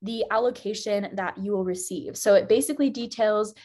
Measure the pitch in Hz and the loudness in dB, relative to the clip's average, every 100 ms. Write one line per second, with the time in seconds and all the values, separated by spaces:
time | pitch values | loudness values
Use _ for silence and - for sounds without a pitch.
0 | 196 226 - 220 247 247 202 214 220 202 | -8 -4 0 2 0 -2 -6 -6 -2 -2
1 | 202 196 180 - 202 196 185 180 - 180 | -2 -4 -6 -6 -2 -2 0 -4 -6 -8
2 | - - 214 202 196 226 277 294 277 233 | -8 -2 6 6 6 2 2 2 0 0
3 | 233 - 214 214 214 - | -8 0 2 2 -2 -6